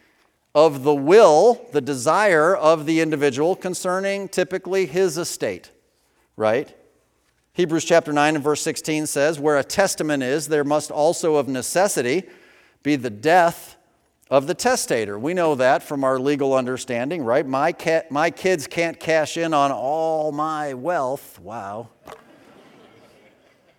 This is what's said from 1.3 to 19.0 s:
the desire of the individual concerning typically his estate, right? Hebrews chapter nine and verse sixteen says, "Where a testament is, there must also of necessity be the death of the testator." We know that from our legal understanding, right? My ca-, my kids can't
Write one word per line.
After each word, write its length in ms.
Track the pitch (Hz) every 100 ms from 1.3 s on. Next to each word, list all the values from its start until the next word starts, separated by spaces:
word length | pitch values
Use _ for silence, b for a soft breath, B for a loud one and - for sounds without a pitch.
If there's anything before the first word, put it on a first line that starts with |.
| 151 214 233 -
the 80 | 147
desire 760 | 127 135 120 175 214 165 156
of 300 | 190 156 160
the 160 | 147 165
individual 560 | 160 151 143 127 160 185
concerning 720 | 190 175 185 180 196 196 190
typically 560 | - 180 185 - 190
his 320 | 180 165 190 156
estate, 540 | 165 - 127 90 - _ _ _ _ _ _ -
right? 380 | 107 117 151 - _ _ _ _ _ _ _
Hebrews 300 | - 175 160
chapter 280 | 151 170 156
nine 220 | 147 147
and 100 | 156
verse 160 | 139 147
sixteen 460 | - 143 - 156 151
says, 340 | 143 143 156
"Where 160 | 151 143
a 80 |
testament 580 | - - 190 - 156 147
is, 260 | 127 147 143
there 160 | 151
must 260 | 143 151 147
also 460 | - 151 170 175 151
of 120 | 131
necessity 760 | 131 117 170 202 170 123 156 185 b b b b b
be 140 | 139 147
the 140 | 120
death 640 | 104 139 180 170 - - - _ _ _ _ -
of 160 | 135 139
the 80 |
testator." 640 | 180 247 254 - 131 104 101
We 140 | 131
know 220 | 185 165
that 280 | 139 127 156
from 220 | - 143
our 140 | 135 131
legal 340 | 131 147 135
understanding, 720 | 131 123 127 - 117 131 175
right? 220 | 117 127 135
My 260 | 131 156
ca-, 320 | - 175 160 -
my 200 | 139 170
kids 360 | - 185 185 135
can't 340 | - 165 156